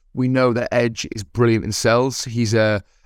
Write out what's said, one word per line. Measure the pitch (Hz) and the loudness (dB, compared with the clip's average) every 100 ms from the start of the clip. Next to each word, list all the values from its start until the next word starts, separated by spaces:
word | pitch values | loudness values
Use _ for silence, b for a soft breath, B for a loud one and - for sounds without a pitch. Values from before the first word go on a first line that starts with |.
| _ | _
we | - 127 | -4 0
know | 131 127 | 2 2
that | 117 120 | 0 -2
Edge | 120 120 113 - | 0 0 -2 -10
is | - | -10
brilliant | 101 - 117 113 | -8 0 2 2
in | 107 | 0
cells. | 104 117 120 131 127 127 | -2 2 2 0 -4 -6
He's, | 113 113 | -4 0
uh, | 113 107 104 - _ | 2 2 0 -4 _